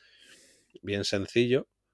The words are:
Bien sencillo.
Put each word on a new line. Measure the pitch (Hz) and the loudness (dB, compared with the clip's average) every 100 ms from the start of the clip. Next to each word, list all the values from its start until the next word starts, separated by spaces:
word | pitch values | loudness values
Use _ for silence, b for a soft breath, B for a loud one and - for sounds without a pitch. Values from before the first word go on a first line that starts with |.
| b b b b b b b - | b b b b b b b -14
Bien | 95 101 98 | -6 -4 -2
sencillo. | 101 95 120 120 131 - _ _ | -4 0 2 4 2 -2 _ _